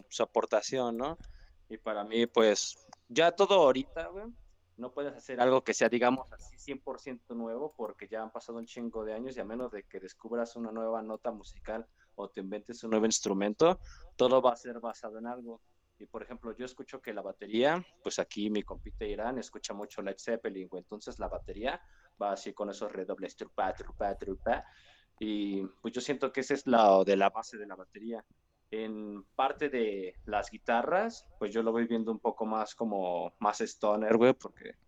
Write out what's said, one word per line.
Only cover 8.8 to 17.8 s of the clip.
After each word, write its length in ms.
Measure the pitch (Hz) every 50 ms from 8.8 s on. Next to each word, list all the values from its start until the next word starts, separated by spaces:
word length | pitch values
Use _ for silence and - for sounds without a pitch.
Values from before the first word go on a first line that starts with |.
| 120 117 113 113 107
de 80 | 107
años 240 | 110 110 123 135 127
y 40 | 120
a 40 | 98
menos 280 | 101 113 120 127 117
de 100 | 107 101
que 160 | - _ - 95
descubras 560 | 92 92 - _ - 113 117 117 117 117 -
una 160 | 117 117 113
nueva 320 | 110 113 113 113 113 113
nota 300 | 113 110 110 107 - 123
musical 520 | 110 104 98 - - - - - 110 113 113 _ _ _ _ _ _
o 140 | - 101 98
te 120 | - 104
inventes 420 | 95 95 104 107 - - 117 117 -
un 60 | 113
nuevo 160 | 110 107 110
instrumento, 720 | 113 110 - - 107 101 98 101 104 104 - 156 170 185 - - - - - - - -
todo 240 | - 123 123 131 131
va 120 | 123 127
a 40 | 117
ser 220 | - - 123 117 117
basado 380 | 113 117 107 - - 110 110 110
en 80 | 113
algo. 340 | 120 123 127 120 117 113 113 _ _ _ _ _ _ _ -
Y, 80 | 104
por 160 | - - 110
ejemplo, 320 | 104 - 123 117 - 113 110
yo 80 | - 127
escucho 360 | 127 - - 131 - - 131
que 120 | - 113
la 100 | 104 101
batería, 600 | 92 98 95 - 104 98 107 113 127 147 165 180